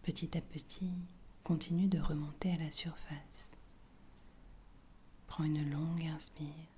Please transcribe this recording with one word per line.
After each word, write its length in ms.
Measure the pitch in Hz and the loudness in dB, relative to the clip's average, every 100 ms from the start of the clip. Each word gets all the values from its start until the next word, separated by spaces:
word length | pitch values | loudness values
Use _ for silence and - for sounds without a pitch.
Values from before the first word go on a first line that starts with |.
Petit 340 | - - 165 165 | -2 -2 -2 -2
à 40 | |
petit, 500 | - 156 - - 185 180 180 - - - | -2 -8 -8 -4 -2 -2 -4 -12 -18 -10
continue 460 | - 160 - 170 190 | 2 2 4 6 6
de 100 | 175 | 6
remonter 540 | 147 151 147 - 185 | 6 4 0 0 2
à 60 | 170 | 2
la 120 | 156 | 2
surface. 800 | - 170 - - 147 - - - - - - - - - - - - - - - - - - - - - | 0 -2 -4 -8 -8 -10 -16 -16 -16 -18 -20 -20 -20 -20 -18 -20 -18 -18 -18 -18 -20 -20 -20 -20 -18 -8
Prends 180 | - | 0
une 260 | 156 151 147 | 4 4 2
longue 340 | 147 160 170 165 | 2 2 2 0
inspire 640 | 156 - - 151 156 160 | -2 -6 -6 -8 -8 -14